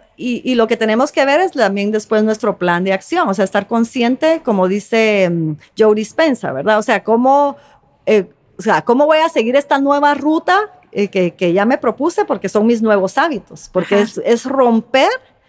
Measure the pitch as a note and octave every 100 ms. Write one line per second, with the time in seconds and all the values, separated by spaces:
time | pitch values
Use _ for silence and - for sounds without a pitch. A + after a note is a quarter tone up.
0 | _ - B3 A#3+ B3+ A#3+ A3+ A3+ A3 A3
1 | D4 - C4+ D4 F#4+ D4+ G#3 G3+ G3+ G#3+
2 | - A3 G#3+ G#3+ G#3+ F#3+ F3+ F3 F#3+ F#3+
3 | - F4 D4 G3 G3+ G3+ G3+ A3+ A3+ C4
4 | A#3 B3+ D#4+ D#4+ C#4+ G3+ F#3 G3+ - A3+
5 | A3 G#3 F#3 E3+ D#3+ D3+ _ - A3 G#3+
6 | G#3+ - D#4+ B3 D3+ C3+ F3+ G#3+ G#3+ G#3
7 | G#3+ A#3 B3+ C#4 C#4+ C4 - _ _ _
8 | - G#3+ F3+ _ _ - G3 F3+ - B3
9 | D4 D#4 D#4+ D#4 A3+ C4 C#4+ C#4 C#4 C#4+
10 | C#4+ C#4+ C#4+ D#4 - F#4 G#4+ - _ -
11 | G3+ F#3+ F3 - F3+ F3 G#3 C#4 B3+ G#3
12 | D4+ F#4+ - A3+ F#3+ G#3 A3 A#3 A3 G3+
13 | F#3 - A3+ G#3 - E3 - F#3 - G3+
14 | A3 - - A#3 C4 C#4 A#3+ A3+ A3+ C4
15 | E4 B4+ - _